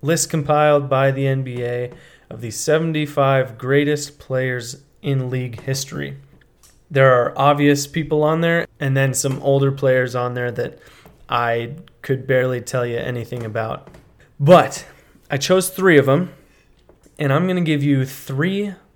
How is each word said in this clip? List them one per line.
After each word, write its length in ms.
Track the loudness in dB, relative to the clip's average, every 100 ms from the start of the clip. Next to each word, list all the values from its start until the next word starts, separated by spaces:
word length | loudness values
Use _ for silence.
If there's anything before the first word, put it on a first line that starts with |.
list 280 | 0 -2 0
compiled 600 | -4 0 2 4 4 2
by 220 | 2 2
the 140 | 2 0
N 180 | -2
B 200 | -4 -6
A 280 | -6 -4 -6 -10 -20 -20 _
of 120 | -12
the 100 | -10
seventy-five 1040 | -8 0 0 0 -2 -4 0 2 2 0 -6
greatest 640 | 0 2 2 -2 -4 -14
players 640 | -6 -4 -2 -4 -8 -16 _ _
in 280 | -4 -2 -2
league 320 | -4 -6 -10
history. 560 | -6 -6 -6 -10 -10 -12 -18 _ _ _ _ _ _
There 220 | 2 4
are 200 | 4 2 2
obvious 500 | 2 4 4 2 -2
people 360 | -6 -2 0
on 180 | 2 2
there, 260 | 0 0 -4 _
and 180 | -2 0
then 160 | 0
some 280 | 0 -4 -4
older 300 | 0 2 2
players 420 | 0 2 2 0
on 200 | -2 -4
there 180 | -4 -6
that 280 | -4 -8 -8 -20 -20 -20 _ -4
I 460 | -2 0 -2 -4 -10 -18 _
could 260 | -4 -4 0
barely 320 | 0 2 -2
tell 260 | -4 -4 -4
you 120 | -4
anything 480 | -6 -8 -8 -10 -8
about. 420 | -6 -6 -8 -12 -20 _ _ _ _
But 460 | 6 6 6 -4 -16 -20 _ _ _
I 60 | -6
chose 320 | 0 0 0
three 280 | 0 6 6
of 120 | 6
'em, 240 | 2 0 -8 _ _ _ _ _ _ _ _
and 140 | 0
I'm 160 | 2 2
gonna 140 | 0
give 200 | 0 0
you 240 | 2 2 0
three 680 | -6 -10 -4 -2 -2 -6 -8 _